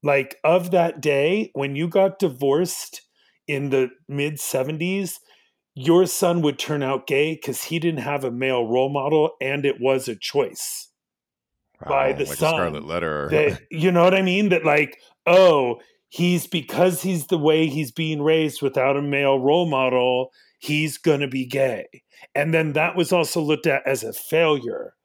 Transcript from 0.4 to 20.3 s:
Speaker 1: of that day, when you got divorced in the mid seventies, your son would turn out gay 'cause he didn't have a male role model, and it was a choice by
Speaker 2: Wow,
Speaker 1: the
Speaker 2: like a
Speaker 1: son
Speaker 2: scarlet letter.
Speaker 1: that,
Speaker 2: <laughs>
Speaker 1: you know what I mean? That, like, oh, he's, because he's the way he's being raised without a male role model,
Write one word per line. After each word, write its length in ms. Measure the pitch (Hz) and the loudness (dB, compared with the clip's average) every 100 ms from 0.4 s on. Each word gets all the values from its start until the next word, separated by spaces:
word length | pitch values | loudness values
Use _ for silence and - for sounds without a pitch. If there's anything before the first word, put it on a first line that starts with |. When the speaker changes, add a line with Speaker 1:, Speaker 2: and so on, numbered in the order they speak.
Speaker 1:
of 280 | 147 175 175 | 2 2 2
that 300 | 180 170 156 | 0 0 -2
day, 480 | 143 143 147 202 220 | 0 2 2 0 -4
when 220 | - 139 139 | -6 -6 -4
you 120 | 170 | -2
got 320 | 190 190 190 | 2 2 2
divorced 840 | 185 127 139 143 175 - - - _ _ _ _ - | -4 0 0 2 0 -4 -12 -16 _ _ _ _ -8
in 220 | 143 143 | -6 0
the 200 | 135 127 - _ | 0 0 -4 _
mid 320 | 139 147 151 | -6 -4 -6
seventies, 800 | - 135 131 156 175 190 185 - _ _ _ _ _ | -4 -4 -4 -4 -4 -4 -6 -10 _ _ _ _ _
your 320 | - 127 170 185 | -8 4 4 4
son 360 | - 185 175 | 2 0 2
would 160 | 151 139 | 0 -2
turn 240 | - 151 | -4 -2
out 220 | 135 135 - | -2 -4 -2
gay 280 | 139 151 160 | 0 0 -2
'cause 280 | - 120 | -8 -8
he 160 | - 165 | -6 -2
didn't 200 | 170 160 | -2 -2
have 220 | 127 143 | -4 -4
a 80 | 131 | -4
male 340 | 120 131 127 113 | -4 -2 0 0
role 220 | 120 135 | 2 0
model, 420 | 143 139 156 156 - | 0 0 2 2 -2
and 240 | 131 143 139 | -6 -2 -2
it 160 | 135 | 0
was 260 | 123 135 127 | 0 0 -2
a 80 | 107 | -8
choice 720 | - 143 131 - - - - _ _ _ _ _ _ _ _ _ - | -4 -2 -2 -4 -10 -10 -16 _ _ _ _ _ _ _ _ _ -4
by 260 | 135 135 | 0 0
Speaker 2:
Wow, 0 | |
Speaker 1:
the 120 | 139 - | -2 -6
Speaker 2:
like 140 | - | -2
a 60 | 156 | -2
Speaker 1:
son 20 | |
Speaker 2:
scarlet 380 | 160 87 78 76 | 0 -2 -4 -6
letter. 440 | 85 85 76 73 | -6 -4 -4 -2
Speaker 1:
that, 300 | 151 147 - - | 0 0 -2 -10
Speaker 2:
<laughs> 40 | |
Speaker 1:
you 200 | 160 170 | -2 0
know 120 | 175 | 4
what 120 | 175 190 | 4 4
I 60 | |
mean? 280 | 190 185 208 | 2 0 2
That, 140 | 180 160 | 2 2
like, 340 | 147 147 - _ _ - | 2 0 -6 _ _ 4
oh, 560 | 180 185 156 127 117 - _ _ | 8 8 6 2 -4 -10 _ _
he's, 380 | - 175 175 - | -2 0 0 0
because 540 | 175 139 - 180 175 | -6 -6 2 2 2
he's 260 | 190 180 139 | -2 -4 -2
the 100 | 180 | 0
way 300 | 147 156 160 | 4 4 2
he's 240 | 139 143 | 0 -6
being 300 | - 160 151 | -4 -4 -2
raised 400 | 147 160 156 143 | 0 2 0 -2
without 340 | 139 135 131 139 | -4 0 0 0
a 40 | |
male 380 | 143 139 139 135 | -2 0 2 2
role 260 | 131 160 170 | 4 2 2
model, 680 | 135 131 127 123 127 131 | 0 0 2 0 0 -4